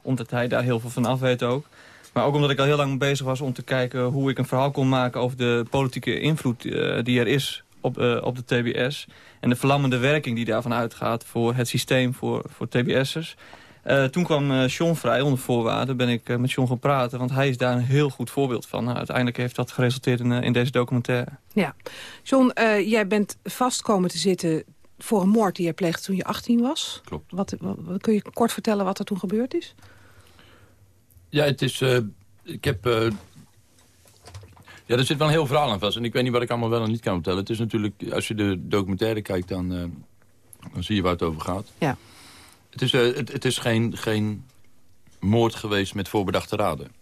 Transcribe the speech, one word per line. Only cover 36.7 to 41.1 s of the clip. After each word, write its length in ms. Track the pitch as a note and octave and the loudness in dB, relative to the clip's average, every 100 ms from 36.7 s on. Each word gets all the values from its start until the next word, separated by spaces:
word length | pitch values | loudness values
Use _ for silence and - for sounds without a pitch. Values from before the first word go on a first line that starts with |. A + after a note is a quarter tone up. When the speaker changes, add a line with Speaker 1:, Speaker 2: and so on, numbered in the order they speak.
| A#2 | 0
Speaker 3:
en 60 | A2 | 0
niet 120 | A2+ | -2
kan 120 | A2+ | 0
vertellen. 260 | F2+ D#2+ F#2 | -2 0 -2
Het 100 | G2 | -2
is 100 | A2+ | -4
natuurlijk, 440 | A#2 A2 G#2 - - | -2 -2 -2 -6 -6
als 160 | - - | -4 -4
je 80 | |
de 320 | G#2+ G2+ F#2 - | -2 0 -2 0
documentaire 540 | - G2 F#2 A2+ A2 | -2 0 -2 0 -2
kijkt, 260 | G2+ F#2+ F2+ | -2 -4 -4
dan, 260 | F#2+ F2+ | -4 -4
eh, 80 | F2+ F2 D2 - _ _ _ _ - - | -4 -6 -10 -20 _ _ _ _ -20 -12
dan 100 | - | -10
zie 120 | F2 | -2
je 60 | G#2 | 0
waar 100 | F2+ | 0